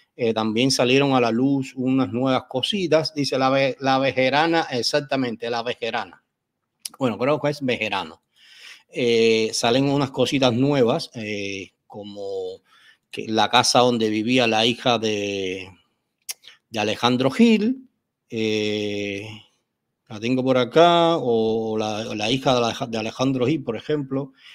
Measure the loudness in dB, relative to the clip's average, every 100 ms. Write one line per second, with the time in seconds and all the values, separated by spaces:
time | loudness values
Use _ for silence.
0 | _ -6 -4 -2 -2 0 0 2 2 4
1 | 4 2 2 2 0 0 -4 -6 -2 0
2 | 0 -2 0 0 -2 -6 -4 -2 2 2
3 | 2 -4 -2 0 2 2 0 -2 0 0
4 | 0 0 2 2 2 0 -2 -2 0 -2
5 | -2 -2 -2 -4 -6 -6 -6 -6 -6 -6
6 | -8 -14 _ _ _ _ _ _ -16 -4
7 | -4 -2 0 0 -2 -4 -2 -2 -2 -4
8 | -6 -14 _ _ -20 -20 -20 -20 _ -4
9 | 0 4 4 4 0 0 0 2 2 2
10 | 0 0 0 2 2 2 2 2 2 0
11 | -4 -12 -8 -8 -6 -8 -12 _ _ -18
12 | -16 -12 -8 -8 -8 -12 _ _ _ _
13 | _ -12 -4 0 2 2 4 4 4 2
14 | 0 0 0 2 2 2 2 0 0 0
15 | 0 -2 -4 -4 -6 -8 -12 -20 _ _
16 | _ _ -16 -16 -16 -20 _ -4 -2 0
17 | 0 2 0 4 4 6 2 -4 -8 _
18 | _ _ _ -4 -2 0 -2 -2 -4 -6
19 | -6 -8 -12 -16 -20 _ _ _ _ _
20 | -18 -8 -2 0 2 2 4 6 6 6
21 | 4 2 0 0 2 0 -2 -4 -4 -4
22 | -6 -6 -2 0 2 2 2 -2 -6 -6
23 | -6 -2 -2 0 0 -2 -4 -8 -4 -4
24 | -4 -6 -8 _ -20